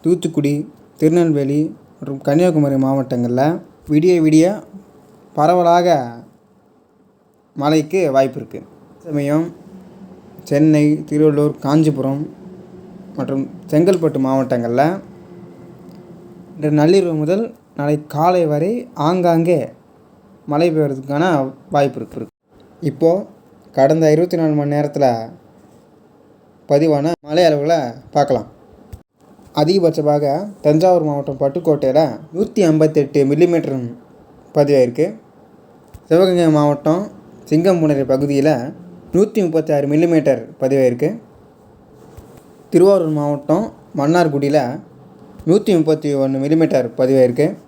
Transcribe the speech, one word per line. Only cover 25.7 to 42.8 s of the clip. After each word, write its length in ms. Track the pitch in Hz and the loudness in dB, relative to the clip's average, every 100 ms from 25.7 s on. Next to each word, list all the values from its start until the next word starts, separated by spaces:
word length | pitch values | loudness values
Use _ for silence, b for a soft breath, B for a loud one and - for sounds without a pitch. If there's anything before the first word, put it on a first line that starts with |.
| _ _ _ _ _ _ _ _ _ - | _ _ _ _ _ _ _ _ _ -2
பதிவான 440 | 143 160 147 151 175 143 | 0 2 0 -2 -6 -4
மழை 160 | 156 170 | 2 2
அளவுகளை 340 | 147 143 165 123 120 - 147 | 2 0 -2 -2 -10 -6 -2
பார்க்கலாம். 340 | 143 123 104 - - - - - _ _ _ - - - | 0 -2 -4 -20 -20 -20 -20 -20 _ _ _ -20 -8 -2
அதிகபட்சமாக 640 | 151 190 170 156 147 147 143 151 208 196 | 0 2 0 0 -2 0 0 -4 -6 -4
தஞ்சாவூர் 460 | 151 156 185 180 156 | 0 2 4 2 0
மாவட்டம் 320 | 143 139 131 | -4 -6 -4
பட்டுக்கோட்டையில 600 | 139 175 165 147 131 135 151 113 - | -4 -2 -2 0 0 0 0 -4 -12
நூத்தி 280 | 165 202 - 170 | -6 -4 0 2
ஐம்பத்தெட்டு 540 | 156 156 156 135 151 135 | 2 2 0 0 0 0
மில்லிமீட்டர் 500 | 147 175 170 160 135 120 - - - - - - 156 | 2 2 2 -2 -6 -8 -14 -20 -20 -20 -20 -6 0
பதிவாயிருக்கு. 520 | 143 139 123 120 170 220 _ _ _ _ _ _ _ - _ | 2 4 2 0 -4 -4 _ _ _ _ _ _ _ -20 _
சிவகங்கை 400 | 170 190 175 165 | 2 4 2 2
மாவட்டம் 500 | 151 147 143 156 170 214 - - - - | 2 2 0 -2 -2 -4 -14 -20 -20 -2
சிங்கம்புணரி 560 | 151 180 175 156 139 131 | 0 2 2 0 0 0
பகுதியில 380 | 135 143 143 143 135 127 - - - - 170 | -2 0 0 2 0 -4 -12 -20 -20 -4 -2
நூத்தி 240 | 208 220 180 | 0 0 0
முப்பத்தாறு 400 | 160 156 147 143 | -2 -2 -2 0
மில்லிமீட்டர் 540 | 147 170 160 143 123 113 - | 0 2 2 2 -2 -4 -6
பதிவாயிருக்கு. 480 | 131 135 127 120 151 226 - - - _ _ _ _ - - - - - - - - | -2 2 0 0 -4 -6 -16 -20 -20 _ _ _ _ -20 -20 -20 -20 -20 -20 -20 -2
திருவாரூர் 460 | 170 | 2